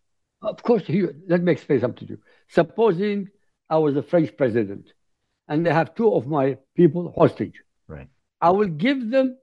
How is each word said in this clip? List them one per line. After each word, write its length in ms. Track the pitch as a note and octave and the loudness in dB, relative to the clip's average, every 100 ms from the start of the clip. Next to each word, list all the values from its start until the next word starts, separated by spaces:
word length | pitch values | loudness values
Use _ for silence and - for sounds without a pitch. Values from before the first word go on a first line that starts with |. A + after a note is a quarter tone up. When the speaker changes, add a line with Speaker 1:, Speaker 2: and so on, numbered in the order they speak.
| _ _ _ _ | _ _ _ _
Speaker 1:
Of 220 | D#5+ - | -10 -4
course, 240 | - A#3 - | -2 -2 0
you, 260 | F3 F3+ C#3 F#3 | -2 -2 -6 -2
let 140 | F3 | 0
me 100 | F3 | 0
explain 300 | C#3+ - C3+ | -2 0 -2
something 260 | A#2+ - G#2 | -2 -6 -16
to 60 | |
you. 60 | G2+ _ _ _ | -18 _ _ _
Supposing 840 | - E3 - A3+ E3+ G#3 G3+ F#3+ _ _ _ - | -2 0 0 0 0 -2 -4 -8 _ _ _ -4
I 80 | D#3 | 0
was 180 | D3+ C#3 | 0 -2
the 80 | |
French 340 | C3+ F3 D3 - | 0 0 0 0
president, 560 | C3 A2+ G2 G2 - _ _ _ _ _ - | 0 0 -4 -8 -18 _ _ _ _ _ -6
and 180 | D3+ E3+ | -2 0
they 80 | |
have 220 | D#3 D3+ - | 0 0 0
two 180 | A3+ | 0
of 140 | F#3 B2+ | 0 -2
my 300 | D#3 C3+ B2+ _ - | -2 -2 -4 _ 2
people 360 | F3 E3+ E3+ - | 4 2 -4 2
hostage. 440 | D3+ - A2 - _ _ - | 2 2 -8 -10 _ _ -20
Speaker 2:
Right. 200 | D#2 - _ _ _ | -20 -20 _ _ _
Speaker 1:
I 120 | E3 | 2
will 160 | F#3+ G#3 | 2 0
give 420 | D3+ A3+ C#4 A3 | -2 -2 -2 -2
them 280 | C4 C4 B3+ | -2 -2 -4